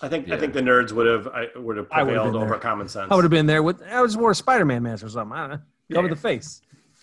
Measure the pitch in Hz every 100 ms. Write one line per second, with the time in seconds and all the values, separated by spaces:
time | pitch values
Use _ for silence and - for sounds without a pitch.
0 | 139 160 151 156 147 139 127 123 117 110
1 | 113 113 107 123 117 123 117 107 101 156
2 | 139 113 110 110 107 107 117 104 98 104
3 | 98 196 170 160 151 156 156 185 180 240
4 | 247 214 233 196 - 254 160 120 120 110
5 | 110 117 107 139 147 147 - _ - 165
6 | 180 160 226 131 - - _ _ _ _